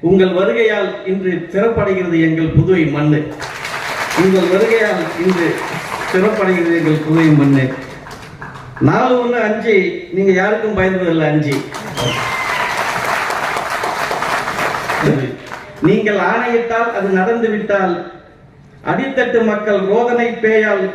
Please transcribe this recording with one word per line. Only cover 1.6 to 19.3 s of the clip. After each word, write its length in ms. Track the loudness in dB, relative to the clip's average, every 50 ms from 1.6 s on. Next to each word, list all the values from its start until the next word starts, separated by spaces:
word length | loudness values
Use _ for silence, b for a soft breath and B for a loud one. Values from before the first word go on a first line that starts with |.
| 2 2 2 0 0 0 0 0 0 0 2 2 2
எங்கள் 280 | 2 2 0 0 2 2
புதுவை 300 | 2 4 4 4 2 2 0 0
மண்ணு. 240 | 0 2 2 2 2 0 -4 -8 -12 -12 -12 -12 -10 -10 -8 -8 -8 -6 -6 -6 -6 -6 -4 0 2
உங்கள் 260 | 4 4 4 4 4 4
வருகையால் 500 | 4 2 4 4 4 2 2 2 0 -2 -2 -4 -4 -2
இன்று 260 | 0 0 2 2 0 0 -2 -4 -6 -8 -8 -10 -8 -8 -8 -8 -6 -2
சிறப்படைகிறது 640 | 0 2 2 2 2 2 0 0 2 2 2 2 2 2
எங்கள் 240 | 2 2 0 0 2
புதுவை 200 | 2 2 4 6 6 6 6
மண்ணு. 240 | 6 4 4 4 2 0 -4 -8 -12 -14 -16 -18 -16 -18 -18 -18 -18 -18 -18 -16 -16 -16 -16 -16 -18 -16 -6 0 2 2
நாலு 240 | 4 4 2 2 2 2
ஒண்ணு 160 | 2 0 0 0 0
அஞ்சு, 280 | 0 -2 -2 0 2 2 4 2 2 -4 -6 -10 -6 -2
நீங்க 180 | 0 2 4
யாருக்கும் 460 | 4 4 2 2 0 0 0 -2 0 0
பயந்ததில்லை 480 | 0 0 0 0 0 0 0 2 2 2
அஞ்சு. 240 | 2 2 0 0 -2 -2 -4 -6 -10 -12 -10 -10 -8 -4 -4 -4 -2 -4 -4 -4 -4 -4 -4 -4 -2 -4 -4 -4 -4 -4 -4 -4 -4 -4 -4 -2 -4 -4 -2 -4 -4 -4 -6 -6 -6 -6 -6 -6 -6 -6 -6 -6 -4 -4 -4 -4 -4 -6 -4 -4 -4 -4 -4 -6 -6 -4 -4 -4 -4 -6 -6 -6 -4 -2 0 0 0 0 -2 -4 -8 -12 -14 -16 -16 -16 -16 -18 -10 0 2 2
நீங்கள் 320 | 4 4 2 0 0 0 0 0
ஆணையிட்டால் 600 | 0 0 0 0 0 0 0 0 0 0 0 0 -2 -2
அது 100 | -2 0 2 2
நடந்து 320 | 2 2 2 0 0 0 0
விட்டால், 400 | -2 0 0 0 0 2 0 -2 -4 -6 -12 -14 -18 -20 -20 -20 -20 -20 -20 -20 -20 -20 -20 -20 -12 -4 -4
அடித்தட்டு 480 | -2 -2 -2 -2 0 0 0 2